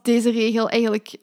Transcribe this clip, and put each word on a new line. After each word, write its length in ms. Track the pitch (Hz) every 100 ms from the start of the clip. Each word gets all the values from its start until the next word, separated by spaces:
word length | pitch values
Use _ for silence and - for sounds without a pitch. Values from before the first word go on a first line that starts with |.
deze 280 | - 240 233
regel 380 | 233 220 226 226
eigenlijk 480 | 226 226 214 - -